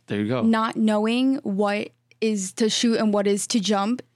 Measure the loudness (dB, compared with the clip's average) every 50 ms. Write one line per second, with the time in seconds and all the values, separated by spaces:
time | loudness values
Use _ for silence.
0 | _ -6 -4 -2 -2 0 0 0 2 2 2 2 0 -2 -2 0 0 2 2 2
1 | 0 0 0 2 0 0 0 -2 -4 -4 -2 0 0 0 -2 -2 -6 -8 _ _
2 | _ _ _ -4 -2 -2 0 -2 -4 -6 -2 0 0 0 0 2 2 2 2 2
3 | 2 2 2 2 2 2 0 0 -2 -2 -2 0 0 0 0 0 0 0 -2 -4
4 | -6 _ _